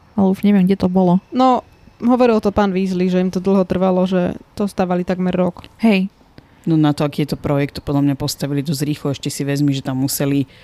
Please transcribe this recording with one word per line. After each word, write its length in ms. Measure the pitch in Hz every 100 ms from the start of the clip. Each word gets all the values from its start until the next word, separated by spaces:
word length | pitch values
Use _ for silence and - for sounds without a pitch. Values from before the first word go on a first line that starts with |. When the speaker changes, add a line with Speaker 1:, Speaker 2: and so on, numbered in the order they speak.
| _ -
Speaker 1:
Ale 160 | 190
už 100 | 190
neviem, 240 | 202 202 185
kde 140 | 196
to 100 | 185
bolo. 340 | 185 180 185 -
Speaker 2:
No, 320 | 254 262 247 - _ - -
hovoril 380 | 240 247 247 214
to 100 | 208
pán 200 | 202 202
Weasley, 400 | 185 190 180 185
že 100 | 180
im 80 | 185
to 100 | 185
dlho 240 | 190 196
trvalo, 440 | 185 180 190 185 185
že 280 | 185 180 - - -
to 100 | 202
stavali 420 | - 180 180 180
takmer 280 | 185 180 180
rok. 320 | 180 - - -
Speaker 1:
Hej. 320 | 220 196 190 _ _ - _ _ -
Speaker 3:
No 80 | 160
na 160 | 151 147
to, 80 | 147
aký 180 | 143
je 140 | 147 -
to 20 |
projekt, 380 | - 143 143 -
to 80 | -
podľa 240 | 143 143
mňa 60 | 135
postavili 480 | 147 - 139 143 139
dosť 180 | 139 147
rýchlo. 240 | 147 143
Ešte 160 | 131 143
si 160 | - 139
vezmi, 240 | 139 143
že 160 | 135 135
tam 160 | 131
museli 480 | 139 - 143 139 131 -